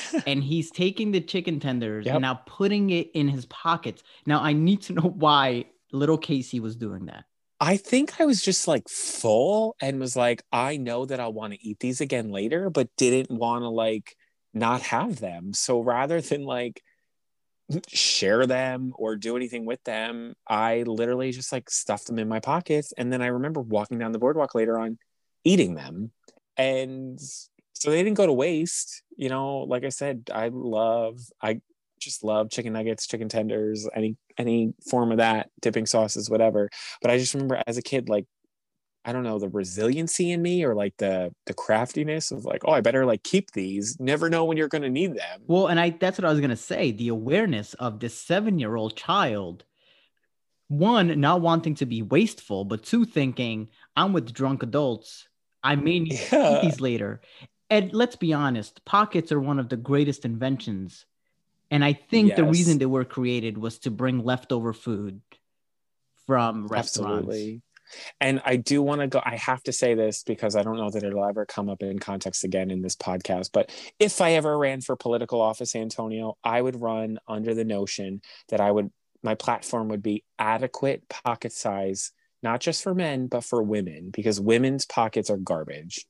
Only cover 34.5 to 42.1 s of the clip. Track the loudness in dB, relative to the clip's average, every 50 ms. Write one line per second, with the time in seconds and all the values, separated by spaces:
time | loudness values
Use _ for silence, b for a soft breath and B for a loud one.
34.5 | 2 2 2 0 -2 -6 -6 0 0 2 2 4 4 4 4 4 4 2 -2 -6
35.5 | _ -2 -2 0 0 0 -2 2 2 2 2 2 0 -4 -2 0 2 4 4 4
36.5 | 4 2 0 -2 B B B B B B 0 2 2 2 2 0 -2 -2 -2 -2
37.5 | -2 -2 -2 -4 -4 -6 -4 -2 -2 -2 0 0 0 0 0 -2 _ _ _ _
38.5 | _ _ _ _ _ _ _ _ _ _ _ -6 -4 -4 -2 -2 -2 -2 -4 -2
39.5 | -2 -4 -4 -4 -4 -2 0 0 0 0 -2 -2 -2 0 0 0 0 0 0 0
40.5 | 2 2 2 2 0 0 -2 -4 -2 -2 -2 0 0 0 -2 -4 -6 _ _ -10
41.5 | -10 -8 0 2 2 2 2 0 -2 -4 -2 -2